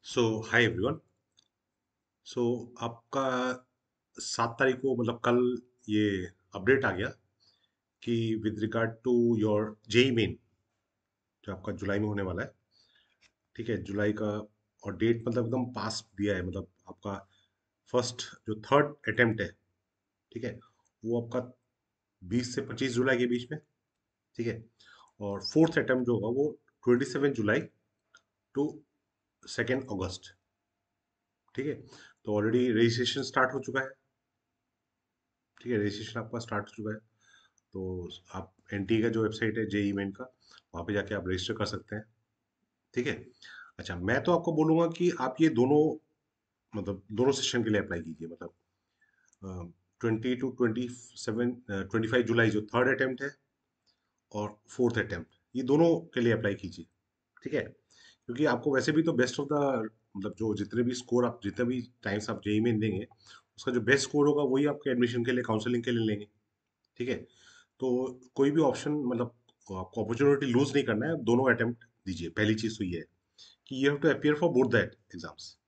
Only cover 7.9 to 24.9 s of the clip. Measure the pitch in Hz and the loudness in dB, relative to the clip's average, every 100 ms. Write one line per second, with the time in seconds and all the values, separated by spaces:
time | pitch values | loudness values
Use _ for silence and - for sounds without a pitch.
7.9 | _ 120 117 113 110 110 107 107 117 113 | _ -2 -2 0 -2 -2 -2 -2 0 -2
8.9 | 117 127 120 117 110 107 104 107 - - | -2 2 4 4 4 2 2 0 -8 2
9.9 | 113 131 117 98 - _ _ _ _ _ | 4 6 4 0 -2 _ _ _ _ _
10.9 | _ _ _ _ _ - 92 - 92 98 | _ _ _ _ _ -12 -10 -8 -6 -2
11.9 | 101 107 101 92 90 139 _ _ _ _ | 0 0 -2 -2 -4 -8 _ _ _ _
12.9 | _ _ _ _ _ _ - 113 101 90 | _ _ _ _ _ _ -10 -4 -4 -4
13.9 | 101 104 104 107 107 107 _ _ _ 101 | 0 0 0 -2 -4 -8 _ _ _ -10
14.9 | 98 113 117 120 120 113 127 120 113 175 | 0 2 2 0 -2 -2 -2 -4 -4 -6
15.9 | - - - 101 95 90 92 90 _ - | -6 -12 -4 -2 -2 -4 -8 -10 _ -20
16.9 | - 101 98 - _ _ _ _ _ _ | -12 -10 -10 -12 _ _ _ _ _ _
17.9 | 123 117 117 - - - 107 - 139 147 | -2 -2 -8 -14 -12 -8 -8 4 4 4
18.9 | - - 110 117 - 92 - _ _ _ | -2 -4 2 2 2 -4 -8 _ _ _
19.9 | _ _ _ _ 117 117 - _ _ _ | _ _ _ _ -10 -10 -10 _ _ _
20.9 | _ 113 117 117 127 123 _ _ _ _ | _ -4 -4 -2 -6 -6 _ _ _ _
21.9 | _ _ _ 90 117 123 - 113 117 135 | _ _ _ -2 -2 -2 -6 -6 -4 -2
22.9 | 117 131 123 123 120 - 151 _ _ _ | 2 2 2 2 0 -4 -12 _ _ _
23.9 | _ _ _ _ - 117 110 - _ - | _ _ _ _ -6 -6 -6 -14 _ -20